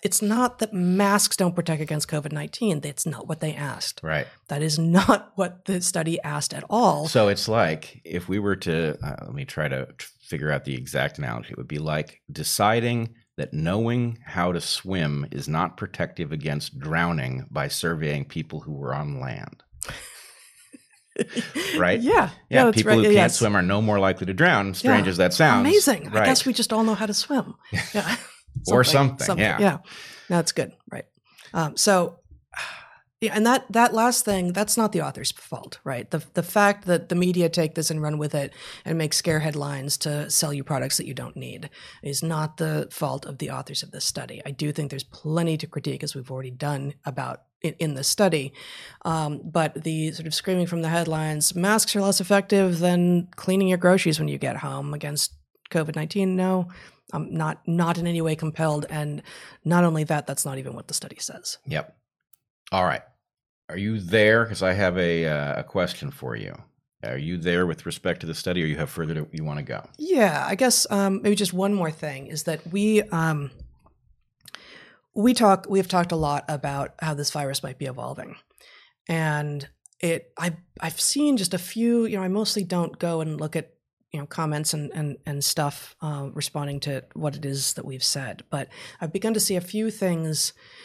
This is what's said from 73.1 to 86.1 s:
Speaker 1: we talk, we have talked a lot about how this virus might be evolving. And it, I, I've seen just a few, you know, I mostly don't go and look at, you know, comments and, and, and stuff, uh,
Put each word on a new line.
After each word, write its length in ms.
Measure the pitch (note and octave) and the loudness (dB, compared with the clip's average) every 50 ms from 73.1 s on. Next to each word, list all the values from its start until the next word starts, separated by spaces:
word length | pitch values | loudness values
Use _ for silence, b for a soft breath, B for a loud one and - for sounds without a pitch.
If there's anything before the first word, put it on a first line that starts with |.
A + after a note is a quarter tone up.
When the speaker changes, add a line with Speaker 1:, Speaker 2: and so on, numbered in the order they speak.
| F3 E3 D#3+ D#3+ D#3 D3 C#3+ C3+ - - - - - _ _ _ _ _ _ _ _ _ _ _ _ _ _ - B B B B B B B B B B B B - | 0 0 0 0 0 -2 -4 -8 -12 -16 -20 -20 -20 _ _ _ _ _ _ _ _ _ _ _ _ _ _ -20 B B B B B B B B B B B B -2
Speaker 1:
we 180 | - G3+ B3 B3+ | 2 4 4 4
talk, 340 | B3 A#3 G3+ F#3+ F#3+ - - | 6 6 6 6 6 2 0
we 100 | G3 G3 | 0 0
have 100 | F3+ F3+ | 2 2
talked 220 | F#3+ F3+ E3+ F3 E3+ | 2 2 2 2 0
a 40 | |
lot 280 | D#3+ D#3 D3 D3 C#3+ - - | 0 0 0 0 -2 -2 -4
about 460 | D3+ C#3 - C#3+ C#3 C#3 C#3 - - - | -6 -4 -4 -4 -4 -4 -6 -6 -8 -6
how 140 | E3 D#3+ D3+ | -4 -4 -4
this 160 | C#3+ D3 - | -4 -4 -4
virus 320 | - D3+ C#3+ C3+ C#3 - - | -4 -4 -4 -4 -4 -6 -8
might 160 | C#3 B2 - | -10 -10 -8
be 80 | C#3 | -8
evolving. 480 | C3 B2+ B2+ A#2+ B2+ C#3+ - - - - - _ _ b b b b b b b b b b _ - | -8 -8 -8 -10 -10 -10 -10 -12 -14 -16 -20 _ _ b b b b b b b b b b _ -4
And 600 | E3+ E3 D#3+ D#3 D3+ D3 D3 D3 D3 C#3+ C#3+ - _ _ _ _ _ - | -2 0 0 0 0 0 -2 -4 -6 -6 -8 -12 _ _ _ _ _ -4
it, 320 | - E3+ E3 - - _ _ | -2 -2 -2 -2 -4 _ _
I, 200 | - E3+ F3 D#3+ - - _ - - | -6 -4 -4 -4 -6 -10 _ -12 -8
I've 200 | F3 E3 D#3 - | -8 -6 -4 -2
seen 360 | - - - C#4 D4 D4 C#4 | -2 0 2 2 4 4 4
just 180 | A3 F#3+ F3 G3 | 2 2 0 -2
a 40 | F3+ | -4
few, 460 | F3+ - - A3+ A#3 A#3 A#3 A#3 A3+ | -6 -6 -4 0 2 2 4 2 2
you 100 | A3 G#3+ | 0 -2
know, 60 | F#3+ F#3 | -2 -2
I 40 | F#3 | 0
mostly 360 | F#3+ G#3 A3 - - G#3+ F#3 | 0 0 0 0 -2 -2 -2
don't 340 | - F3+ F3 E3+ D#3+ - - | -2 0 0 0 -2 -2 -4
go 220 | - E3+ E3 D#3+ | -2 -2 -2 -2
and 200 | D#3+ D#3 D#3 D3 | -2 -4 -4 -6
look 140 | D#3 D#3 - | -6 -6 -4
at, 160 | E3 - - _ _ _ _ _ _ _ _ - | -6 -6 -8 _ _ _ _ _ _ _ _ -10
you 80 | D3 | -10
know, 60 | C#3+ | -10
comments 480 | C#3+ - - D#3+ D3+ D3+ D3+ D3+ - - | -8 -6 -4 -2 -2 -2 -2 -2 -2 -2
and, 160 | D3+ D3 - - | -4 -4 -6 -6
and, 220 | D#3 D3+ C#3+ C#3+ - - | -6 -6 -6 -6 -8 -8
and 180 | D#3+ C#3+ C#3+ C#3 | -8 -6 -4 -2
stuff, 500 | - - D#3+ D3+ C#3+ - - - - - _ - | -2 0 0 -2 -2 -4 -6 -12 -18 -14 _ -8
uh, 260 | D3+ | -6